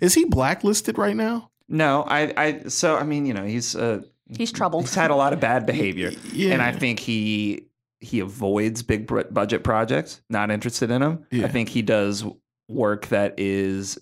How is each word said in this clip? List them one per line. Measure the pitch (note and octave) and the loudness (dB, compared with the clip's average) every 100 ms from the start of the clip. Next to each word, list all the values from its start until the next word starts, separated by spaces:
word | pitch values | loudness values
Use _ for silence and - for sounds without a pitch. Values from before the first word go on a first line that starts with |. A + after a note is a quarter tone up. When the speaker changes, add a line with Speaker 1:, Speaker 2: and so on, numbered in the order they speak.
Speaker 1:
is | F3+ | 4
he | D#4+ E4+ | 4 4
blacklisted | C3+ C3 F3 G3+ G#3+ - A3 | 4 2 2 0 0 0 0
right | G#3 G#3+ | 0 0
now? | A3 A#3 - _ - | -2 -2 -8 _ -4
Speaker 2:
No, | D#3 D3+ C#3 - | 0 2 2 2
I, | D3 D3+ - | 0 0 0
I, | D3+ C#3 - | 0 -2 -6
so, | - F3 C#3+ | 0 2 2
I | |
mean, | D3 D3 C#3 | 0 0 -2
you | |
know, | G#2 | -2
he's, | G2+ A#2+ A#2+ | -2 -4 -4
uh, | - A#2 G#2 - _ - A2+ | -2 -2 -2 -6 _ -14 -6
Speaker 3:
He's | A3+ | -4
troubled. | - F#3 D#3+ | -2 0 0
Speaker 2:
he's | E3+ | -2
had | F#3+ D#3+ | 0 2
a | C#3 | 4
lot | C#3 | 2
of | C#3+ | 2
bad | A2+ B2 A2 | 2 2 0
behavior. | A2 G2+ F#2 F2 | 0 0 -2 -4
Speaker 1:
Y-, | - - | -6 -8
yeah. | - F#3+ | -2 2
Speaker 2:
And | C3 | 2
I | B2 | 0
think | A#2+ B2 A2+ | 0 -2 -2
he, | - A2 G#2+ G#2 G#2 - - _ _ - | -2 0 0 0 -2 -4 -10 _ _ -20
he | - A#2 | -4 -4
avoids | F#2 G#2 G2 G#2 G#2+ A2+ | -4 -4 0 2 0 -2
big | A#2 A2 A2 | -2 -2 0
br-, | A2+ - | -4 -2
budget | G#2 G#2 A2 | 0 0 0
projects, | - A2 A#2 C#3 D#3+ - - | 2 2 2 0 -2 -12 -6
not | A2 G#2 | -2 0
interested | G#2 A#2+ - A#2 | 0 -2 -2 0
in | B2+ | 2
'em. | D3 D#3+ - | 2 -2 -4
Speaker 1:
Yeah. | B2 A2+ | -2 0
Speaker 2:
I | |
think | B2 G#2+ | 0 -2
he | B2 | -2
does | G#2+ A2 G2+ G2+ G#2+ - _ _ - | 2 2 2 -2 -6 -12 _ _ -8
work | G#2+ G#2+ G#2 - | 0 0 0 0
that | G#2 G2+ - | 2 2 0
is, | G2 G2 F#2+ G2 G2 - | -2 0 0 -2 -6 -10